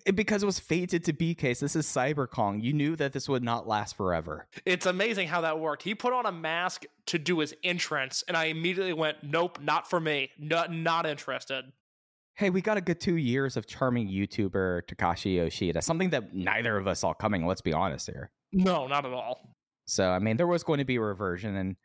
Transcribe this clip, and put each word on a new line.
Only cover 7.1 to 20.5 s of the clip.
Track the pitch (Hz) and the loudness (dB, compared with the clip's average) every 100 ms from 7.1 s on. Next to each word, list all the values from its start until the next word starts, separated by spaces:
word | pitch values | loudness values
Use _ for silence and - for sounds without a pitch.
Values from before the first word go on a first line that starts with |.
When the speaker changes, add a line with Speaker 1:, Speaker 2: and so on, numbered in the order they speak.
| 170 | -4
Speaker 2:
do | 151 170 | 0 0
his | 147 - | 0 -2
entrance, | 180 175 - 147 131 - - | -4 -2 -2 -2 -4 -6 -2
and | 165 | 0
I | 160 | 0
immediately | 160 175 185 185 | -2 -2 -2 -2
went, | 160 156 151 | 0 -2 -2
"Nope, | 147 160 175 - | -2 0 0 -2
not | 147 151 - | 0 0 2
for | 180 | 0
me. | 160 143 135 - | 2 0 -2 -8
No, | 151 165 160 | 0 0 0
not | 165 165 165 160 | -2 2 2 0
interested." | 143 - 123 - 135 131 _ _ _ _ _ _ - | -4 -6 -6 -6 -8 -10 _ _ _ _ _ _ 0
Speaker 1:
Hey, | 202 | 2
we | 185 | 2
got | 208 208 | 2 0
a | |
good | 180 170 | 0 0
two | 196 165 | 2 2
years | 127 131 135 120 | 2 2 0 -2
of | - | -6
charming | - 131 120 101 | 0 2 2 0
YouTuber | 95 101 - 98 98 92 87 - | 0 0 0 0 2 2 0 -4
Takashi | - 90 85 101 90 | 0 0 2 2 2
Yoshida, | 82 - 90 82 | 2 0 0 0
something | - 165 185 | 0 2 2
that | 143 104 | 0 -2
neither | 92 92 107 117 104 | -4 0 2 2 0
of | 95 | 0
us | 90 | 0
saw | 87 | -2
coming, | 82 110 98 82 | 0 0 2 0
let's | 95 | 0
be | - | 0
honest | 78 92 69 - | 0 0 -2 -8
here. | 65 - _ - | -10 -14 _ -2
Speaker 2:
No, | 190 185 170 131 | 2 4 2 0
not | 143 135 | 0 0
at | |
all. | 127 113 131 - _ _ _ - | -4 -6 -8 -12 _ _ _ -6
Speaker 1:
So, | - 92 | 2 4
I | 92 | 4
mean, | 110 117 | 2 2
there | |
was | 175 | 2